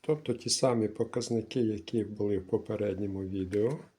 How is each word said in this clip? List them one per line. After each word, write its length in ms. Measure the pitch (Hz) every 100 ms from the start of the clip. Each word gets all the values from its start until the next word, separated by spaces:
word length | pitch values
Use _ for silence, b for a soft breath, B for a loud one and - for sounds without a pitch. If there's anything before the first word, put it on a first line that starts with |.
Тобто 320 | - 156 -
ті 160 | 117 117
самі 380 | - 131 117 107
показники, 720 | - 113 123 117 117 110 131
які 420 | 113 104 - 117
були 340 | 104 107 104 98
в 100 | 95
попередньому 760 | 110 - 104 104 92 101 95
відео. 560 | 95 95 92 101 113 156 -